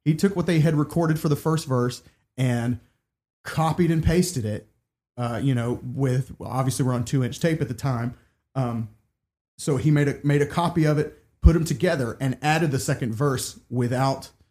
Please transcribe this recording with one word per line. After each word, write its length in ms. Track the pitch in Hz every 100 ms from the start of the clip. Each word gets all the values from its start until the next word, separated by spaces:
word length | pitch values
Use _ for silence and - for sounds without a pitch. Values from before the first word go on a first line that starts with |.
he 100 | 151
took 220 | 156 196 180
what 80 |
they 160 | 170 165
had 140 | 160
recorded 440 | 151 147 170 165 156
for 120 | 156
the 60 | 143
first 300 | 156 160 143
verse 360 | 123 123 - - _ _ -
and 420 | 127 120 117 120 - _ _ _ _ _
copied 480 | - - 160 156 165
and 140 | 160
pasted 400 | 165 170 180 131
it. 240 | 107 104 - _ _ _ _ -
Uh, 240 | 120 117
you 120 | 139
know, 260 | 123 117 120
with, 480 | 127 120 135 127 - -
obviously 420 | - 127 131 -
we're 80 | 127
on 140 | 123 123
two 180 | 139
inch 160 | 123 -
tape 220 | 170 156
at 60 | 127
the 60 |
time. 400 | 117 139 120 120 - _ _ _
Um, 360 | 135 123 117 107 - _ _ _ _ _ -
so 220 | - 131
he 120 | 151
made 180 | 147 143
a, 100 | 135
made 200 | 143 143
a 40 | 143
copy 380 | - 175 170
of 140 | 156 147
it, 180 | 147 - _ _
put 160 | 165 165
'em 80 |
together, 540 | 160 127 180 165 117 -
and 160 | 135 123
added 280 | 151 160 165
the 80 | 131
second 360 | - 135 120
verse 440 | 110 143 123 - - -
without 580 | 123 120 127 135 135 - _ _